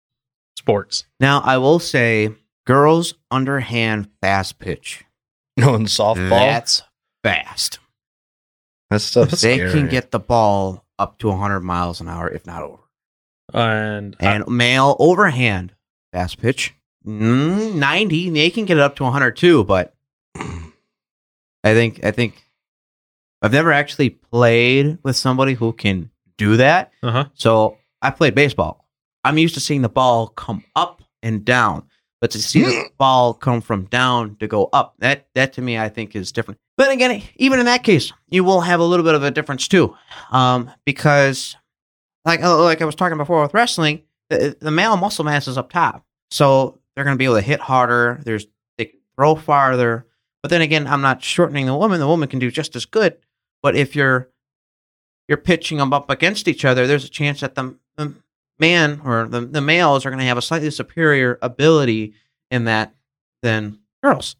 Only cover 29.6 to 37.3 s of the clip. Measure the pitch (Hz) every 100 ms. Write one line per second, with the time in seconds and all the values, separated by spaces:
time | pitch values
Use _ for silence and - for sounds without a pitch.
29.6 | - 143 117 - 127 117 113 - - 104
30.6 | - 151 175 - _ _ 113 107 107 123
31.6 | 110 76 - _ _ _ 117 107 - -
32.6 | - 117 - - 135 131 123 - 135 120
33.6 | - 107 95 123 127 123 110 104 107 107
34.6 | 95 - 120 - 120 139 _ 127 131 -
35.6 | 127 113 107 110 107 107 90 - 110 98
36.6 | _ - 269 269 254 220 -